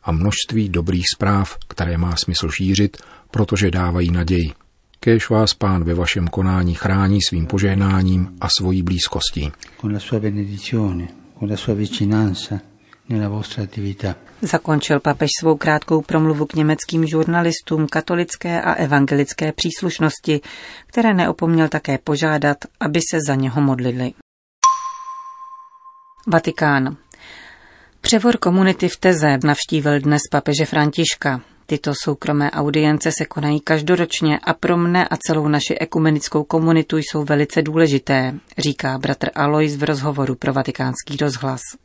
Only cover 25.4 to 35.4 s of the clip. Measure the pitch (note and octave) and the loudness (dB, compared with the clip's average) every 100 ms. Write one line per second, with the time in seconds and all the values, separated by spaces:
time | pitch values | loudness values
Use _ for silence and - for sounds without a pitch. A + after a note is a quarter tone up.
25.4 | C6 C6 - - - _ _ - - E3 | -20 -20 -20 -20 -20 _ _ -10 2 2
26.4 | E3 - D3+ C#3 C3 D3 _ - - - | 2 0 2 2 0 -6 _ -20 -20 -20
27.4 | - - - - _ _ - A3+ A#3 A#3+ | -20 -20 -20 -20 _ _ 2 2 2 2
28.4 | F3+ F#3 F#3+ F#3 F3 - F#3 E3+ D3+ C3+ | 2 4 4 2 -2 2 2 4 4 4
29.4 | D3+ C#3+ - D#3 D3 C#3+ C#3+ D3 - D3 | 2 0 0 0 2 2 2 2 2 0
30.4 | - C#3+ D#3 D#3 D3 D#3 D#3+ - D3 B2+ | 0 0 0 2 0 2 -2 0 -2 -4
31.4 | - _ - D3+ - C#3+ - C#3+ - D3 | -8 _ -6 -4 -2 -4 -4 -4 0 0
32.4 | C#3+ D3+ D3 D3+ D3+ D3+ D#3+ - D#3 - | 0 0 0 2 2 2 0 -2 -4 -2
33.4 | D3 D3+ - D#3+ D3+ F3+ E3+ - D#3+ D3+ | 0 -2 0 0 2 2 2 0 0 0
34.4 | - - - F3 E3+ F3+ - E3+ - D#3 | -2 -2 0 2 2 2 0 -2 0 0